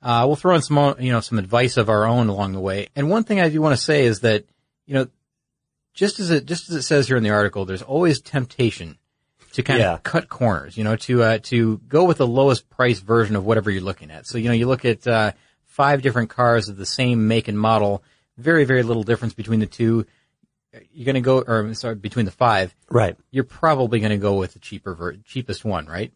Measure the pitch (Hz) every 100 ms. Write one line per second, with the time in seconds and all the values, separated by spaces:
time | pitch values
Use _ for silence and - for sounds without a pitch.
0 | 127 120 131 151 180 170 135 147 143 139
1 | 127 117 - 113 92 117 127 131 107 107
2 | 110 120 113 98 98 95 95 98 98 143
3 | 147 220 220 202 165 156 156 127 - 147
4 | 120 107 117 104 - _ _ _ - 135
5 | 127 _ _ _ _ _ _ _ _ -
6 | 202 208 175 156 131 170 - 160 - 147
7 | 127 127 107 104 101 101 95 92 - 143
8 | 175 143 - 143 123 - 117 - 82 -
9 | _ _ _ _ _ - 127 131 98 82
10 | - 170 - - 120 85 69 113 107 113
11 | - 123 113 110 - 120 113 107 - 147
12 | 180 156 123 127 139 123 - - 123 101
13 | 95 117 104 104 98 110 104 95 92 -
14 | 76 80 - 117 117 117 123 127 123 107
15 | 127 113 107 - _ _ _ - 143 143
16 | 131 120 110 - 120 117 98 98 92 -
17 | 123 117 107 113 110 104 110 110 104 98
18 | - _ _ - 139 165 131 127 117 117
19 | 104 113 117 - 107 113 104 - 113 113
20 | 101 _ _ _ _ _ _ - _ -
21 | 123 131 123 131 120 113 107 110 120 107
22 | 101 123 98 - 123 101 95 - - 117
23 | 98 - _ 131 127 - 160 135 120 113
24 | 107 101 101 98 92 - - 98 98 85
25 | 87 98 _ 131 123 90 110 90 78 85
26 | 123